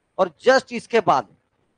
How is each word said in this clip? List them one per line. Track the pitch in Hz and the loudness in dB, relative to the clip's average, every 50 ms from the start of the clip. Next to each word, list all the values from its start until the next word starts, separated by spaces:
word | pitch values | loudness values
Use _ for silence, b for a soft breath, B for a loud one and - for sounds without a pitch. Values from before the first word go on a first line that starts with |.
| _ _ _ - | _ _ _ -4
और | 185 202 - _ | -4 -4 -4 _
just | - 240 262 269 - - 240 | 0 0 2 2 0 -4 -10
इसके | 220 - - - 226 | -14 -10 -4 -2 -2
बाद, | - - 160 135 117 - _ _ _ _ _ _ _ _ _ | 0 0 0 -2 -2 -6 _ _ _ _ _ _ _ _ _